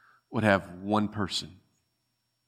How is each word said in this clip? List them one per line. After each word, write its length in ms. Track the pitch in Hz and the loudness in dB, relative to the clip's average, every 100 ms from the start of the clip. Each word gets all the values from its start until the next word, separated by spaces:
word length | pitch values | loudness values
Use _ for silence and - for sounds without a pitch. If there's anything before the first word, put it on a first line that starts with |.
| _ _ _ | _ _ _
would 140 | 120 107 | 0 4
have 260 | 98 90 90 | 4 2 -10
one 280 | 98 104 104 | -2 0 0
person 500 | 104 92 - 78 92 _ _ _ _ _ _ _ _ | -2 -4 -4 -8 -16 _ _ _ _ _ _ _ _